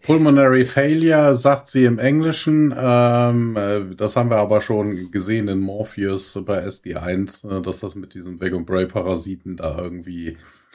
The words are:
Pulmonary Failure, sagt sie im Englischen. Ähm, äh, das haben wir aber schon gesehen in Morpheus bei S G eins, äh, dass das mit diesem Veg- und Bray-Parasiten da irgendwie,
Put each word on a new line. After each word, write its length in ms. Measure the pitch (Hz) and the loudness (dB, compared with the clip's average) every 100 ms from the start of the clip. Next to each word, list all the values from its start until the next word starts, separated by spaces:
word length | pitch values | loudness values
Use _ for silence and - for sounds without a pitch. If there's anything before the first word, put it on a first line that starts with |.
Pulmonary 640 | - 160 151 139 135 127 | 2 4 6 6 6 4
Failure, 720 | 127 - 143 160 165 156 147 | 4 2 2 2 4 4 4
sagt 340 | 123 143 139 - | 4 4 2 0
sie 160 | 131 | 2
im 140 | 123 117 | 4 4
Englischen. 760 | 127 151 160 156 - 156 151 - | 2 2 0 0 0 2 2 0
Ähm, 800 | 127 120 120 120 120 120 117 110 | 2 4 4 4 2 2 0 -2
äh, 380 | 101 104 95 | -2 -2 -4
das 220 | 90 107 127 | -6 -2 0
haben 140 | 120 | 2
wir 80 | 110 | 2
aber 220 | 101 107 | 2 0
schon 500 | - 107 104 92 90 | 0 -2 -2 -6 -6
gesehen 380 | 98 92 113 104 | -6 -2 -2 0
in 120 | 98 | -2
Morpheus 800 | 95 101 107 - 98 95 - 98 95 | -2 -4 -8 -6 -4 -4 -6 -8 -6
bei 100 | 98 | -4
S 260 | 95 - | -6 -10
G 120 | 92 | -10
eins, 500 | 80 90 92 98 - | -8 -6 -4 -4 -8
äh, 160 | 107 95 | -8 -6
dass 200 | 92 92 | -6 -8
das 140 | 101 | -10
mit 200 | 98 92 | -12 -16
diesem 260 | 92 90 85 | -16 -16 -8
Veg- 140 | 92 | -6
und 100 | 90 | -6
Bray-Parasiten 920 | 82 92 90 107 90 87 87 92 98 87 | -4 -2 -2 -4 -4 -6 -6 -12 -12 -10
da 200 | 80 78 | -8 -6
irgendwie, 600 | 90 87 87 87 82 82 - _ _ | -8 -12 -12 -12 -12 -14 -18 _ _